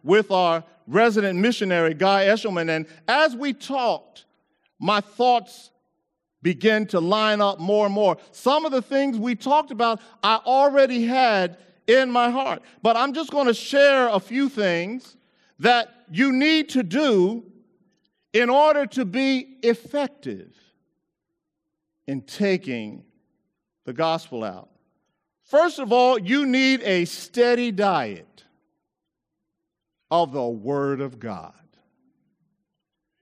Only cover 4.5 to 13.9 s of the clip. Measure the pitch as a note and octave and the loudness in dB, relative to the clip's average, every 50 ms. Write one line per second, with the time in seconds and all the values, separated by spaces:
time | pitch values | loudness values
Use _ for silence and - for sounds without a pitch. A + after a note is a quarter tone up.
4.5 | _ _ _ _ _ - - F3+ G#3+ G#3 - - _ - B3 B3+ B3 A#3 A#3 - | _ _ _ _ _ -6 -4 -2 -2 -2 -4 -6 _ 0 2 2 2 0 -2 -8
5.5 | - - - _ _ _ _ _ _ _ _ _ _ _ _ _ _ _ - E3+ | -16 -20 -20 _ _ _ _ _ _ _ _ _ _ _ _ _ _ _ -4 -4
6.5 | F3 B2 - A3 A3 G#3+ G#3+ - - F3+ E3 F3 G#3 G#3+ G#3+ G#3+ G#3+ G#3 G#3 G3 | -2 0 2 2 2 2 0 -2 -2 -2 0 0 0 0 2 0 2 2 0 0
7.5 | F#3+ - E3 F#3+ G#3 G#3 G#3 G3+ G3 G#3 G#3 F#3 E3+ - - _ - - - B3 | -2 -4 -4 0 0 0 0 0 0 0 0 0 0 -2 -8 _ -20 -4 -2 0
8.5 | C#4 D4+ D#4+ D#4 C4+ B3+ - - C#4 C#4 C#4 C#4 A#3+ A3 G#3 B3 A#3+ G3 - C4 | 0 0 0 -2 -2 -4 -4 -2 -2 -2 -2 -2 -2 -4 -4 -4 -6 -6 -2 0
9.5 | C#4+ D#4 D4+ D4 C4+ G#3 A#3+ A#3 A3+ G#3 - - - _ - G3+ A3+ A3 - A#3+ | 0 0 0 -2 -4 -2 -2 -2 -2 -4 -10 -18 -10 _ 0 0 0 0 0 0
10.5 | B3+ C4+ C#4+ C#4+ C4+ C#4 C4+ B3 B3+ A#3+ A#3 A#3 B3+ C4 C4 A#3 G#3+ G3 F#3 E3+ | 2 4 4 4 4 4 4 4 2 -2 -2 0 2 2 2 2 2 2 0 -2
11.5 | E3+ - _ _ _ _ _ - A#3 C4 C4 B3 A#3+ B3 A#3+ A#3+ A#3+ C4 C4+ C4 | -6 -12 _ _ _ _ _ 2 4 4 4 2 2 0 0 2 0 -2 -4 -4
12.5 | E3 - - - _ _ - A3+ A3+ A3+ B3+ C#4 B3 D#4+ D#4+ B3+ - C#4+ C#4 B3 | -6 -8 -10 -16 _ _ 2 2 2 2 0 0 -2 -6 -6 -4 -2 0 0 0
13.5 | A3+ - - - C4+ C#4 C#4+ C#4+ | 0 -2 -4 -2 2 4 6 6